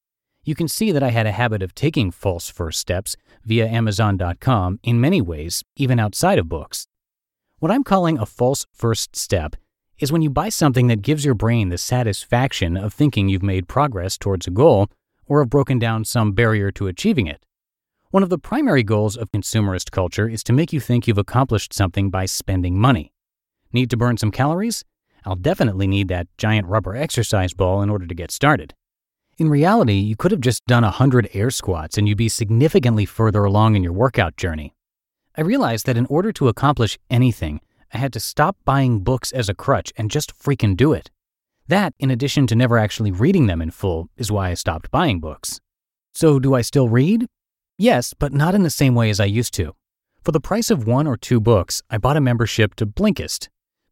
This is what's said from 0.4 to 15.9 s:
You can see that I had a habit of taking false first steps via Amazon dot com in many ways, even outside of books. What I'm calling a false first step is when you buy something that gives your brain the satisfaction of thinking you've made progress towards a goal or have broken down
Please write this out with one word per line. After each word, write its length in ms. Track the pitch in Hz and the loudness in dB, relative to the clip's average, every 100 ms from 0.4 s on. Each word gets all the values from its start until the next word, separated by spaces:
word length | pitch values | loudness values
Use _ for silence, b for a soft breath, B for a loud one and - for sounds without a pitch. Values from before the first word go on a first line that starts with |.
You 100 | - | -8
can 140 | 156 165 | -4 -4
see 240 | - 220 | -2 0
that 100 | 151 | 2
I 80 | 135 | 2
had 160 | 117 110 | 2 0
a 60 | |
habit 320 | 101 120 107 | 0 -2 -2
of 100 | 95 | -6
taking 380 | - 143 - 98 | -4 -2 0 -2
false 400 | - 101 85 - | -2 -4 -4 -8
first 280 | - 82 78 | -8 -6 -6
steps 360 | - 90 - - b b | -4 -4 -6 -12 b b
via 240 | - 113 110 | -2 0 2
Amazon 480 | 117 113 95 107 98 | 0 0 2 0 0
dot 240 | 87 87 | -2 -2
com 400 | - 117 90 95 | 0 0 0 -2
in 180 | - 117 | -2 2
many 200 | 131 190 | 2 2
ways, 400 | 90 78 80 - - - | -2 -6 -8 -10 -10 -4
even 240 | 131 120 | 0 2
outside 380 | 107 - - 196 | 0 0 0 2
of 100 | 82 | 0
books. 400 | 82 - - - _ _ _ _ _ _ _ | -6 -10 -14 -14 _ _ _ _ _ _ _
What 140 | 160 | 0
I'm 120 | 233 | 0
calling 360 | 277 190 170 156 | 2 2 2 0
a 80 | 107 | -4
false 400 | - 123 139 - | 0 0 0 -6
first 440 | _ 117 113 - - | _ -2 -2 -4 -10
step 400 | - 92 78 - _ _ _ _ | -4 -2 -4 -10 _ _ _ _
is 140 | 139 | -2
when 100 | 165 | 0
you 80 | 156 | 0
buy 200 | 135 190 | 0 -4
something 360 | - 151 127 123 | 0 2 4 2
that 160 | 113 | 2
gives 240 | 101 151 143 | 0 0 0
your 80 | |
brain 360 | 117 110 120 98 | 0 0 0 0
the 100 | 87 | -4
satisfaction 1000 | - 123 117 98 - 120 135 - 87 87 | -2 -2 -2 -4 -2 0 0 -2 -2 -2
of 160 | 104 | -4
thinking 340 | - 147 113 98 | 0 0 2 0
you've 140 | 98 | 0
made 260 | 101 95 90 | 0 -2 -2
progress 520 | - 147 104 90 - | -2 -2 -2 -6 -6
towards 260 | 104 92 87 | -4 -4 -2
a 60 | |
goal 400 | 92 160 107 98 _ _ _ - | 4 6 6 2 _ _ _ -2
or 140 | 147 | 0
have 100 | 135 | 2
broken 300 | 139 - 127 | 2 2 0
down 240 | 113 | 0